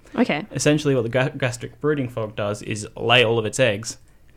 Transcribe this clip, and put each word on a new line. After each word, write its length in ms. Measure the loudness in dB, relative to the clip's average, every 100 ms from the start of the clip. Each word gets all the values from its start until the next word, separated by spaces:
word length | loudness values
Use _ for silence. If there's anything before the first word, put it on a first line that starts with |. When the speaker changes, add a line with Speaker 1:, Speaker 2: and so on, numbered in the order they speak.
| -8 -2
Speaker 1:
Okay. 300 | 0 0 -4
Speaker 2:
Essentially 420 | -2 2 2 2
what 80 | 2
the 60 | 2
ga-, 240 | 0 0 0
gastric 440 | -4 -4 -10 -4
brooding 280 | -2 0 -2
frog 260 | -6 -8 -4
does 260 | -4 -4
is 240 | -6 -6 -8 -6
lay 280 | 4 6
all 140 | 6 2
of 60 | 0
its 140 | 0
eggs 380 | 0 0 -6 -14 -20 _ -20